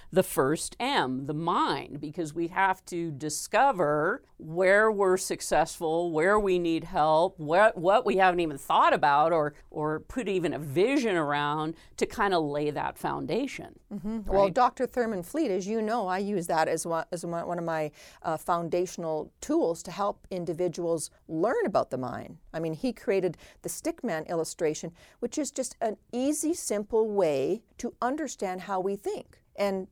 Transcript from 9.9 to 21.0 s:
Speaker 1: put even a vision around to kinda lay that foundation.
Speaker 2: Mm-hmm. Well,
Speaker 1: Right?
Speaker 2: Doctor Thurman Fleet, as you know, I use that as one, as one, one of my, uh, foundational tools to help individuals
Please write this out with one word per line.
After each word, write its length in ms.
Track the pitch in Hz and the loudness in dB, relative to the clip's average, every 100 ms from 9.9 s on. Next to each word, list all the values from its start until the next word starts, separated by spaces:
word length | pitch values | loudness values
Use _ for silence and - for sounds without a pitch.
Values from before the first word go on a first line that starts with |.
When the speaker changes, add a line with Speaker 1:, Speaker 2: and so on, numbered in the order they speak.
| 156 | -4
Speaker 1:
put 280 | - - 196 | -6 -6 -2
even 240 | 190 160 | 0 0
a 60 | 127 | -2
vision 560 | 151 135 220 285 226 175 | -2 2 4 4 2 2
around 580 | 143 147 147 151 156 165 - - | 2 0 0 -2 -4 -8 -14 -6
to 100 | 190 | -4
kinda 320 | - 202 180 | 0 2 2
lay 320 | 151 147 147 | 0 -2 -2
that 260 | 143 151 - | -2 -4 -4
foundation. 840 | 151 143 143 196 277 - - - _ | -6 -4 -4 -2 -4 -8 -14 -18 _
Speaker 2:
Mm-hmm. 380 | 208 190 226 196 | -10 -8 -6 0
Well, 140 | 196 | 4
Speaker 1:
Right? 100 | 196 | 4
Speaker 2:
Doctor 320 | 254 247 247 247 | 4 2 2 -4
Thurman 380 | - 226 196 | -2 -2 -4
Fleet, 260 | 175 294 285 | -4 -2 0
as 160 | 185 185 | 0 -2
you 160 | 226 | -2
know, 240 | 214 240 185 | -2 -2 -2
I 120 | 185 | -2
use 280 | 202 202 175 | -2 -2 0
that 220 | 165 165 | 2 2
as 180 | 160 175 | 0 -2
one, 180 | 165 - | -4 -4
as 160 | 175 175 | -8 -6
one, 200 | 170 - | -6 -6
one 100 | 175 | -6
of 60 | |
my, 260 | 165 160 151 - - - | -4 -4 -4 -8 -20 -10
uh, 140 | 175 156 | -6 -4
foundational 960 | - 170 165 175 180 - 165 156 - _ | -2 -2 0 -2 -2 -6 -6 -6 -6 _
tools 420 | - 330 208 165 | -2 0 0 -2
to 60 | - | -8
help 360 | 170 208 202 - | -4 -4 -4 -8
individuals 800 | 185 170 160 180 180 170 165 | -8 -6 -2 -2 -2 -2 -2